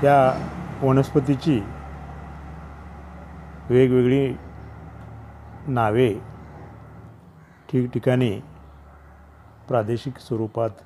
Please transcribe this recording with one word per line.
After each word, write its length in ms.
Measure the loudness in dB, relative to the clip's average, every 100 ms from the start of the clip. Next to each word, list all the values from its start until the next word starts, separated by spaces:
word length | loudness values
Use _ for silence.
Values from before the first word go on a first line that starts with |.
या 460 | 6 6 6 2 -6 -8 -10 -2
वनस्पतीची 760 | 2 4 4 2 2 0 2 0 0 -12 -14 -14 -14 -14 -16 -16 -16 -16 -16 -16 -18 -18 -18 -18 -18 -16 -16 -16 2
वेगवेगळी 640 | 6 8 6 6 4 2 -2 -10 -16 -18 -18 -18 -18 -18 -18 -18 -20 -20 -14 -4
नावे 460 | 0 2 4 4 2 -8 -18 -18 -18 -18 -20 -20 -20 -20 -20 -20 -20 -20 -20 -4
ठिकठिकाणी 680 | -2 0 -2 0 2 2 -2 -8 -20 -20 -20 -20 -20 -20 -20 -20 -20 -20 -20 -2
प्रादेशिक 500 | 0 0 -2 -4 -12
स्वरूपात 520 | -6 -4 -4 -2 -4 -4